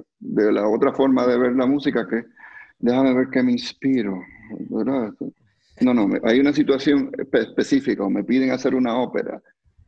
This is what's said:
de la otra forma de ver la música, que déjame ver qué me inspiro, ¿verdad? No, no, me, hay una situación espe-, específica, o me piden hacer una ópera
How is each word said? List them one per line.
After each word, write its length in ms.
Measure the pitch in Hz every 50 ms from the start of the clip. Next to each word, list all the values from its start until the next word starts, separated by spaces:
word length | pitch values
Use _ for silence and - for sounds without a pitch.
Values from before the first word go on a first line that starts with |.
| - - _ _
de 340 | 107 - - - 104 107 107
la 160 | 107 104 107
otra 240 | 107 120 135 135 -
forma 340 | - 135 135 131 127 123
de 120 | 123 123 120
ver 140 | 127 123 123
la 140 | 131 127
música, 400 | 127 139 143 139 143 117 120 107
que 180 | - 113 113 117 - _ _ - - - - - - _ _
déjame 360 | - 117 120 131 135 135 127
ver 140 | 127 131 131
qué 120 | - 131 127
me 100 | 127 123
inspiro, 680 | 117 - - - - - 135 135 127 107 101 95 90 90 - - - - - 104 - - -
¿verdad? 440 | - 110 107 123 139 135 113 104 - - - - - _ _ _ _ _ _ _ _ -
No, 140 | 123 127 123
no, 120 | 117 104
me, 140 | 98 98 - -
hay 140 | 110 117 131
una 120 | 139 143 147
situación 580 | 147 147 - 139 135 - 156 143 139 131 - -
espe-, 360 | - - - - 120 113 -
específica, 560 | - - - - 143 135 135 131 110 - 101
o 60 | 95
me 120 | 98 101 98
piden 280 | - 123 131 131 131
hacer 240 | 127 127 - 135 127
una 240 | 127 127 120 113 127
ópera 420 | 123 113 - - - - - - - _ _ _ _ _ _ _ _